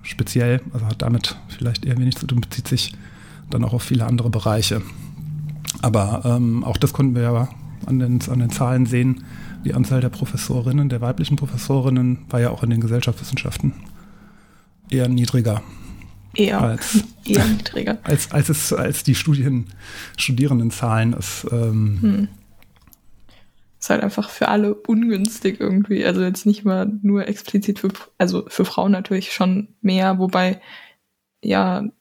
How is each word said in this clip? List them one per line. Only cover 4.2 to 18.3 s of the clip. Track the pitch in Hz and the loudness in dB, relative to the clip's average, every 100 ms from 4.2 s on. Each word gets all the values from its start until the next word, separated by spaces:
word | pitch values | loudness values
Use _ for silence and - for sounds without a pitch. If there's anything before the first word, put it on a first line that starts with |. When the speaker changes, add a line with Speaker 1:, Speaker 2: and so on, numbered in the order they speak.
| 117 | 2
Speaker 1:
Bereiche. | 110 113 107 110 110 - - - - - - - - - - | 0 0 2 2 -2 -4 -12 -16 -14 -10 -8 -8 -10 -8 -2
Aber, | 120 110 98 110 | 0 2 0 0
ähm, | 123 120 120 117 | 0 2 2 0
auch | 120 120 | 0 0
das | 143 | 0
konnten | - 139 123 | 2 2 2
wir | |
ja | 117 117 123 - - - - | 2 2 0 -4 -16 -12 -2
an | 131 | 0
den, | 123 123 - | 2 0 2
an | 127 | 0
den | 120 | 0
Zahlen | - 123 127 123 | 0 0 2 2
sehen, | 123 127 127 - - - - - | 4 2 0 -6 -14 -14 -8 -2
die | |
Anzahl | 127 127 131 | 0 2 2
der | 123 | 0
Professorinnen, | - 135 - - 127 120 139 143 | -2 -4 -4 -2 -2 2 2 2
der | 123 | 0
weiblichen | 120 190 156 143 | -2 -2 0 0
Professorinnen | 135 120 - 139 131 127 123 123 - | 0 -4 0 2 4 2 2 0 -2
war | 123 | 0
ja | 120 | 0
auch | 113 | 0
in | 117 | 0
den | 117 | 2
Gesellschaftswissenschaften | 110 120 127 - - 135 - - - - - - - - - - - - _ _ - | 2 2 0 -2 -4 -4 -4 0 -2 -2 -14 -20 -20 -20 -20 -20 -20 -20 _ _ -4
eher | 131 123 | 0 2
niedriger. | 127 120 127 113 107 - - - - - - - - | 2 2 2 2 0 -4 -16 -16 -18 -18 -20 -14 0
Speaker 2:
Eher, | 208 - | 2 4
Speaker 1:
Als, | 123 113 - 214 - | 2 0 2 2 2
Speaker 2:
<laughs> | - - | -10 2
eher | 139 110 | 4 4
niedriger. | 214 - - - 220 | 2 0 -4 -2 -4
Speaker 1:
als, | - 147 - | 0 0 2